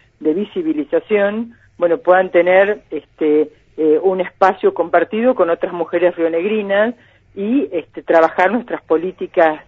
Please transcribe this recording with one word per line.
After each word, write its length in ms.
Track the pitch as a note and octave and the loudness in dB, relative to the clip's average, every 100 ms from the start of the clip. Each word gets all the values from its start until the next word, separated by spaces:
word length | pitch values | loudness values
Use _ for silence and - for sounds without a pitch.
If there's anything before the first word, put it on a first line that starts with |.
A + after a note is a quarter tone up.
| _ _ | _ _
de 140 | D#3 | -4
visibilización, 1200 | D#3+ G#3 G3 D#3+ D3+ C#3+ E3 - G#3 G3+ G#3+ A#3 - _ - | -2 -4 -6 -4 -4 -2 -4 0 0 0 -4 -8 -14 _ -4
bueno, 200 | F3 D#3+ | -2 0
puedan 320 | E3+ F3+ F#3+ | 2 2 4
tener, 520 | F3+ F3 F#3 G3 G#3 - | 2 4 4 2 0 -8
este, 580 | D#3 - - D#3 D3+ D3+ _ _ - | -14 -12 -4 0 0 0 _ _ -4
eh, 220 | D#3 D3+ | 2 2
un 200 | F3+ F#3 | 2 -2
espacio 520 | F3+ - F#3+ G3 G3+ | -4 0 0 2 -2
compartido 600 | G3 E3+ E3+ E3 G#3+ A#3+ B3+ | -2 0 0 0 -2 0 2
con 140 | F3 | 0
otras 240 | E3+ F#3 | 0 -4
mujeres 420 | F3 E3 F3 F3 F3 | -6 -4 0 0 0
rionegrinas 800 | E3 E3 F#3+ G#3+ G3+ G3 A3 B3 _ _ _ - | -2 -2 -2 -2 -2 0 0 -4 _ _ _ -10
y, 340 | G3+ C4 A#3+ | -2 -2 -2
este, 300 | F3 - - | -6 -10 -10
trabajar 480 | - E3 D#3+ - F#3 | 0 2 2 2 0
nuestras 300 | A#3 - E3 | 0 -6 -10
políticas 800 | - D#3+ F3 F3+ F#3 - D#3+ D#3 | -2 -2 -2 -8 -6 0 0 0